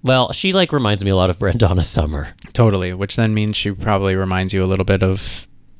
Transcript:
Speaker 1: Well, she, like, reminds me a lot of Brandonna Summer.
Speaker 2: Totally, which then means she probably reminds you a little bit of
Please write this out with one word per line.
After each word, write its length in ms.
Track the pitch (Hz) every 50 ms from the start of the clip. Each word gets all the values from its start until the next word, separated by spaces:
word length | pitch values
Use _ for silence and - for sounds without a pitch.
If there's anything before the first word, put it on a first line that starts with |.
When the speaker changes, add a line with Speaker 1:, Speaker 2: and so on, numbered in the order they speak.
| -
Speaker 1:
Well, 300 | 123 127 131 127 - -
she, 180 | - - 190 180
like, 180 | 196 185 160 -
reminds 320 | 147 123 104 104 95 98
me 60 | 98
a 60 | 98
lot 120 | 92 90 92
of 100 | 87 -
Brandonna 440 | 113 98 87 113 - 87 92 92 82
Summer. 440 | - - - 82 76 78 73 73 - - - - - -
Speaker 2:
Totally, 400 | - 117 113 98 95 90 90 92
which 220 | 92 98 95 -
then 180 | - 113 110 107
means 200 | 107 107 107 107
she 160 | - - 104
probably 460 | 101 92 - 107 104 98 98 98 95
reminds 380 | 95 95 95 95 92 95 95 95
you 100 | 95 92
a 20 |
little 200 | 92 95 92 95
bit 160 | 101 98 95 98
of 440 | 95 95 92 - - - - - _ - - - - - -